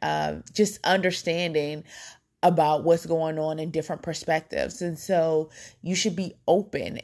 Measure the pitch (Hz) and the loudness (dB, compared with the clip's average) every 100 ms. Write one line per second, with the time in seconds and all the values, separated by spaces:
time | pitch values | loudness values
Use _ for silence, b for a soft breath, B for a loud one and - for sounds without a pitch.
0 | 156 151 151 151 - - 208 - - 190 | -4 -2 -2 -6 -8 0 0 2 0 2
1 | 180 175 - 165 175 156 147 151 B B | 2 -2 -4 -2 0 0 -2 -6 B B
2 | B B _ _ 175 170 151 151 165 170 | B B _ _ 2 4 4 4 4 2
3 | 160 165 160 156 156 156 156 156 151 160 | 2 0 0 -2 -4 -4 -4 -4 -4 -6
4 | - 156 - 160 - - 65 - 175 160 | -6 -6 0 0 0 -4 -4 -4 -6 -6
5 | - 180 160 160 156 B B B - 180 | 0 2 4 2 0 B B B -4 0
6 | 220 170 185 - - 175 202 143 87 - | 0 -2 -4 -4 2 2 2 -4 -6 -8